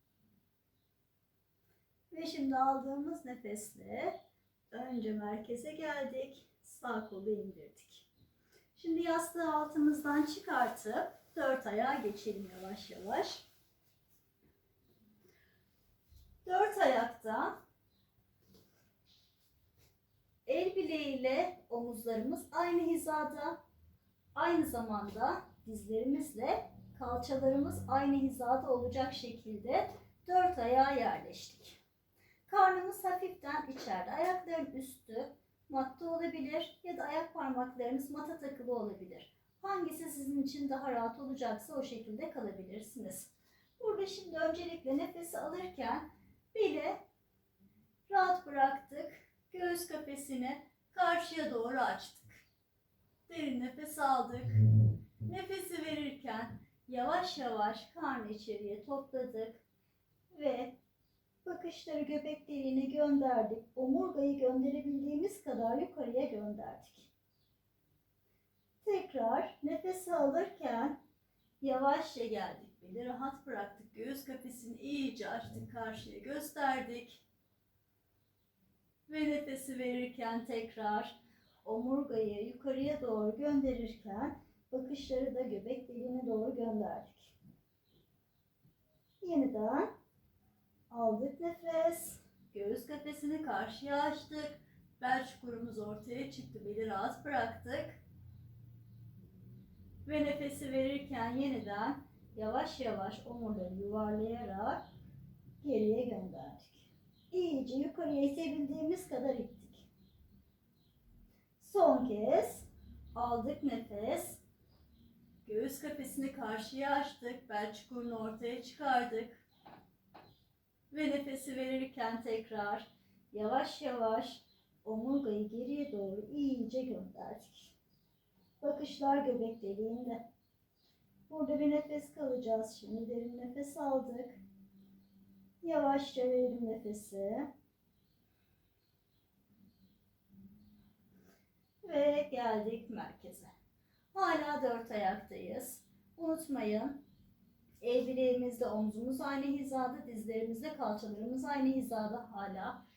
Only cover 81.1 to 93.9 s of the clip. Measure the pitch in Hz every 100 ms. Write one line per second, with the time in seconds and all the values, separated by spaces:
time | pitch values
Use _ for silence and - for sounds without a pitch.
81.1 | - - _ _ _ - 226 247 277 277
82.1 | 226 214 208 240 - 277 262 285 302 233
83.1 | 214 214 220 294 277 269 233 220 - 214
84.1 | 208 302 - - _ - 262 262 277 -
85.1 | 262 269 240 226 196 226 262 - 240 254
86.1 | 254 226 220 247 247 226 214 - - -
87.1 | _ - _ - - _ _ _ _ _
88.1 | _ _ _ _ _ _ _ _ _ _
89.1 | - 359 311 262 214 214 277 427 - _
90.1 | _ _ _ _ _ _ _ _ 233 226
91.1 | 214 277 - 339 339 330 330 330 330 -
92.1 | - - _ - 208 202 247 - 294 294
93.1 | 285 294 311 302 196 220 - 277